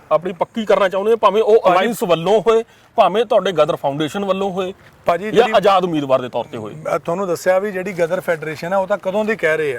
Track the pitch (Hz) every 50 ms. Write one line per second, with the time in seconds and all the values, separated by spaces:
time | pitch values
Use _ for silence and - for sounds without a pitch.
0 | - - 156 151 165 185 190 - 208 - _ 233 214 202 208 196 202 185 190 190
1 | 196 214 233 220 233 262 - 220 214 208 214 226 - 190 175 180 196 233 220 -
2 | 233 180 165 160 165 180 214 214 170 226 220 226 226 _ _ _ _ _ _ -
3 | 202 175 180 214 240 214 240 208 185 196 185 151 151 156 151 147 - 143 139 147
4 | 156 147 - 202 202 196 185 190 196 196 175 190 185 180 196 _ _ - _ _
5 | - - 175 170 202 220 156 202 247 220 220 208 175 202 196 185 180 180 160 151
6 | 143 135 131 131 127 120 - 120 113 - - 117 107 104 147 156 156 - 165 165
7 | - - 170 185 202 180 165 143 - 185 185 190 196 214 185 185 185 202 190 165
8 | 170 160 180 185 - 180 170 156 156 156 156 - 165 170 196 196 190 180 208 190
9 | - 190 180 214 214 214 226 - 175 156 156 156 156 143 123